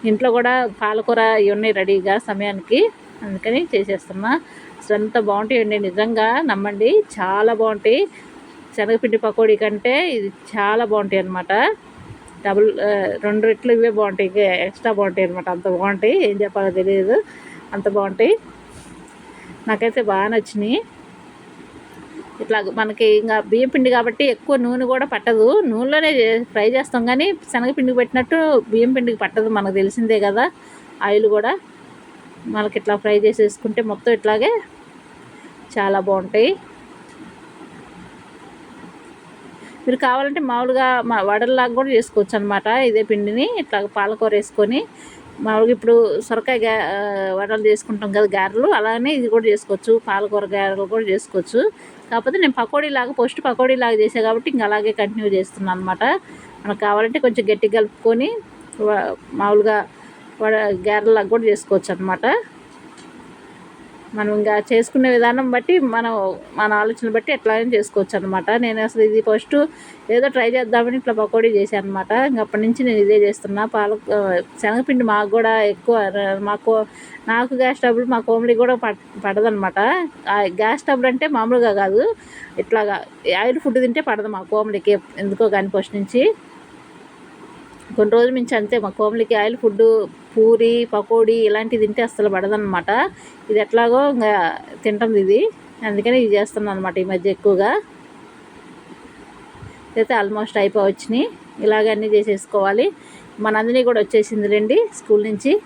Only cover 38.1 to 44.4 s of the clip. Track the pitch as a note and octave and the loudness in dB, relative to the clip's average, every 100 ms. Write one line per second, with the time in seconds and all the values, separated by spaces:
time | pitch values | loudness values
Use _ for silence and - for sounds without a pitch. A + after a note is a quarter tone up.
38.1 | - - - - - - - - - - | -20 -20 -20 -20 -20 -20 -20 -20 -20 -20
39.1 | - - - - - - - - C4 C4 | -20 -20 -20 -20 -20 -20 -8 -4 0 0
40.1 | B3+ C#4+ C#4+ C4+ A#3+ B3+ B3+ C4 B3 A#3 | 0 -2 -4 -4 -2 -2 0 2 0 0
41.1 | A3+ G3 G#3 A#3+ B3+ B3 A#3 C4+ A#3+ A#3+ | -2 0 0 0 2 0 0 2 0 2
42.1 | - G3 A3 G3+ G3+ G#3+ A#3+ B3+ G#3+ G#3+ | -2 0 -2 -2 -2 0 0 2 0 0
43.1 | G#3 G#3 A3 F4+ A4+ C#4+ G#3 G3+ G#3 G3+ | -2 -2 -2 -2 -4 -4 -4 -4 -2 -4
44.1 | G#3+ A3 G#3 | -2 0 0